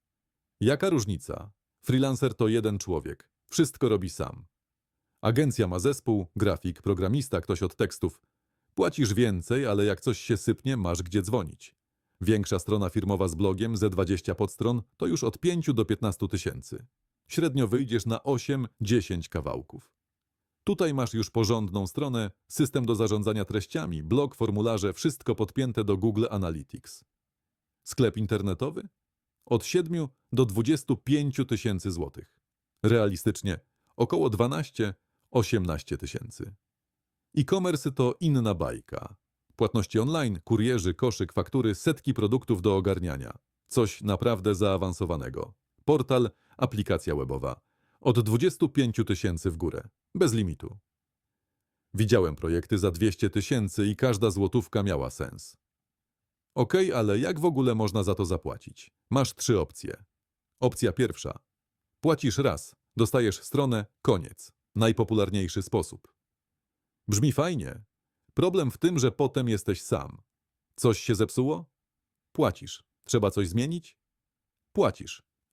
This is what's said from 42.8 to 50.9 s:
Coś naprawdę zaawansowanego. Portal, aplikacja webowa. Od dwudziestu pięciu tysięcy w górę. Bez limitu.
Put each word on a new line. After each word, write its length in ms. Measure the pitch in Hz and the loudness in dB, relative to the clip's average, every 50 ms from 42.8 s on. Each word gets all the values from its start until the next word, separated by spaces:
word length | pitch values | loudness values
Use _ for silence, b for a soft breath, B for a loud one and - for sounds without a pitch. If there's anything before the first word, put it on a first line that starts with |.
| 92 101 95 90 85 87 69 69 64 55 - - _ _ _ _ _ _ | 2 0 0 0 -2 -4 -6 -6 -8 -12 -14 -18 _ _ _ _ _ _
Coś 340 | - 131 117 101 - - | 0 2 2 2 0 -4
naprawdę 520 | - 104 101 90 - 123 117 95 92 107 101 | -2 -2 -2 0 0 0 0 0 0 0 2
zaawansowanego. 1000 | 87 107 101 95 90 92 92 90 - 98 82 85 76 62 64 65 - - - - _ _ _ _ _ _ | 2 2 2 2 2 0 -4 -4 -4 -4 -4 -4 -4 -6 -8 -8 -8 -10 -10 -12 _ _ _ _ _ _
Portal, 460 | - 151 147 - - 135 127 123 104 b b b b b | 2 2 2 2 2 2 2 2 0 b b b b b
aplikacja 600 | - 127 123 - 104 104 - 98 80 - 87 76 | -4 -2 -2 0 -2 0 0 -2 -2 0 -2 -2
webowa. 440 | 71 65 65 67 65 64 67 62 - _ _ _ _ _ _ _ _ | -2 -2 -4 -4 -6 -6 -6 -8 -10 _ _ _ _ _ _ _ _
Od 200 | - 127 117 117 | 0 2 2 4
dwudziestu 480 | 113 107 110 120 147 185 - - 170 143 | 4 4 2 4 2 2 2 2 0 2
pięciu 360 | - 147 135 117 107 - 107 | 2 2 0 2 0 -2 0
tysięcy 460 | - 101 85 - 98 85 82 - 98 | 0 -2 0 0 -2 -2 -2 -4 -4
w 60 | 80 | -4
górę. 320 | 82 87 82 - - - - - _ _ _ - | -2 -4 -4 -4 -6 -10 -14 -20 _ _ _ -2
Bez 180 | 180 185 151 | 0 2 2
limitu. 460 | 113 113 104 90 73 - - - - 101 _ _ | 2 0 -2 -2 -4 -8 -10 -14 -16 -18 _ _